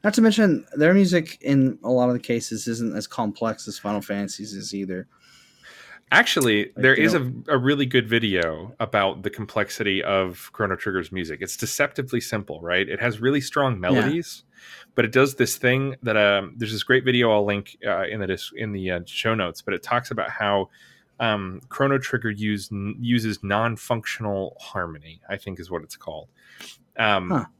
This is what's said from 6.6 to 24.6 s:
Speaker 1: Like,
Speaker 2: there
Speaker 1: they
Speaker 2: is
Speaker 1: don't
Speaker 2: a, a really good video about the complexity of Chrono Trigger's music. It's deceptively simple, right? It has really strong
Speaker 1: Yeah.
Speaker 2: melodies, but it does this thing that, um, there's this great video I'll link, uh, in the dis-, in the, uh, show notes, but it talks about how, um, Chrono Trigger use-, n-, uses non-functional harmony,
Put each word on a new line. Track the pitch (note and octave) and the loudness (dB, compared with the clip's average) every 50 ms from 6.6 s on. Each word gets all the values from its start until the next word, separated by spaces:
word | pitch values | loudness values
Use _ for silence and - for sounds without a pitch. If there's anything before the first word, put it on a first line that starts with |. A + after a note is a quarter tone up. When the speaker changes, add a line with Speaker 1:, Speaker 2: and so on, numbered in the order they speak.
| G2+ | 2
Speaker 1:
Like, | - _ | -2 _
Speaker 2:
there | - - C3 C3+ | 4 4 6 6
Speaker 1:
they | - D#3 | 6 4
Speaker 2:
is | E3 F3 | 4 2
Speaker 1:
don't | D#3+ B2+ B2+ B2 A#2 - | 2 0 -2 -6 -8 -4
Speaker 2:
a, | - D3+ | -2 0
a | |
really | C3 A#2+ C3+ D3 C#3 C#3+ | 2 2 2 2 2 0
good | B2+ B2+ B2 A#2 A2 | 2 2 0 2 2
video | A#2 A2+ A2+ G#2 F#2+ F2+ E2+ E2 D#2 D#2 F2+ A2+ - _ | 0 2 2 2 2 2 0 0 -2 -6 -10 -16 -6 _
about | A2+ A2 - G#2 G2 F#2+ - - | -6 0 2 2 2 2 0 -2
the | F#2+ G2+ | -8 -8
complexity | - - G#2+ - - A2 G2+ - - - A2 G2+ F#2+ G2 - | -8 -8 -12 -6 -2 -4 -4 -4 -4 -2 -2 0 0 0 0
of | F2+ G2 F#2+ F#2+ F2+ F2 - - - - | 0 2 2 0 -2 -6 -12 -18 -18 -4
Chrono | - A2 F#2+ F#2+ | -4 -2 -2 -2
Trigger's | - - G#2+ F#2+ F#2 D#2+ - | -4 -4 -4 -2 -4 -4 -4
music. | F#2+ F#2 E2+ D#2 D#2 - | -6 -6 -6 -6 -8 -10
It's | F#2+ F#2 - | -8 -10 -8
deceptively | - A#2 - - - C#3+ C#3+ - - C3 B2+ - A#2+ | -8 -6 -6 -2 -2 -2 -2 -2 -8 -6 -4 -4 -4
simple, | - - A#2 G#2 F#2+ - D2+ D#2+ | -4 -4 -6 -6 -6 -8 -12 -10
right? | E2+ E2+ F2 F#2 G2 C2+ | -4 0 0 0 0 0
It | F2 - | -2 -2
has | A2+ A#2+ G#2+ G#2+ | -2 -2 -2 0
really | A2+ C3 C#3+ C#3+ | 0 0 0 0
strong | C3 - - D3+ C#3 C3 A#2 | -2 -2 -2 0 0 0 0
Speaker 1:
Yeah. | F#2 F2+ F2+ | 0 2 2
Speaker 2:
melodies, | - B2+ - C3+ D3+ E3+ E3+ - - - _ _ _ - - - - - - _ _ | 2 4 2 2 0 -2 -4 -8 -14 -18 _ _ _ -20 -20 -20 -20 -20 -20 _ _
but | - A2+ | 0 0
it | A2 | 4
does | A#2 C3 C#3 C#3 C3+ | 4 4 4 4 4
this | - - C#3 - | 0 0 0 0
thing | - - B2 B2+ C3 C3+ C#3 B2+ - | 0 2 2 2 2 0 -4 -6 -6
that, | - A#2 A2 | -2 0 4
um, | G#2+ G#2 G2+ G2+ G2 G2 F2 - | 4 6 6 4 2 0 -4 -8
there's | A#2 A#2 G#2+ | -8 -6 -6
this | A2 G#2 - | -4 -6 2
great | - C3 C3 B2+ | 4 4 4 4
video | B2+ B2 A#2+ A#2+ A2+ | 4 4 4 4 6
I'll | G#2+ G#2 G2+ | 4 4 4
link, | G2+ G2+ G2+ G2 - - _ G#2 | 2 0 -2 -4 -10 -18 _ -4
uh, | A#2+ F#2 F#2+ F#2+ - | -2 -2 -2 -2 -4
in | G#2+ A2 | -4 -4
the | G2 | -2
dis-, | F#2 F#2 F2 - - - | -2 -4 -4 -6 -12 -8
in | - A2+ G#2+ | -8 -6 -6
the, | G2+ F#2+ F#2 F#2 | -6 -4 -2 -2
uh, | F2+ F2 F2 | -4 -4 -6
show | - - - - A2+ A2+ | -8 -10 -4 -2 0 0
notes, | A2 F#2 E2+ E2 - | 0 -2 -4 -6 -8
but | _ - G2 | _ -6 -6
it | F2+ - | -6 -2
talks | - A#2+ B2 B2+ - | -2 -2 -2 -2 -2
about | B2+ G#2+ - - | -6 -4 -4 -4
how, | - - G#2+ G2+ G2+ G2 F#2+ _ _ _ - - _ _ _ _ _ - | -4 -2 0 2 2 2 0 _ _ _ -20 -20 _ _ _ _ _ -4
um, | A#2+ A2+ G#2+ G2+ F#2+ F#2 F#2 - - _ | -2 0 0 -2 -4 -8 -10 -12 -16 _
Chrono | - - C#3 C#3 C#3 C3+ | -2 0 0 2 2 0
Trigger | C3 - - B2 - A2+ | 0 -2 -4 -2 -2 -4
use-, | G#2 G2+ G#2+ G#2+ G#2 G2+ F#2+ - | -4 -2 -2 -2 -2 -2 -4 -8
n-, | G#2 G2+ G2 G#2 G#2+ - | -8 -6 -6 -6 -6 -6
uses | A#2+ A#2+ A#2+ A#2+ A2 A2 G2+ - - | 0 2 2 2 2 -2 -4 -4 -2
non-functional | G2 G2+ G#2+ A2+ A#2 A2 G#2+ - - A#2+ A2 - - - - A2+ G#2 G2+ G2 F#2+ - - | 0 0 2 2 0 -2 -4 -2 -2 -2 -2 -2 -8 -8 -6 -4 -2 -2 -2 -4 -6 -8
harmony, | - | -14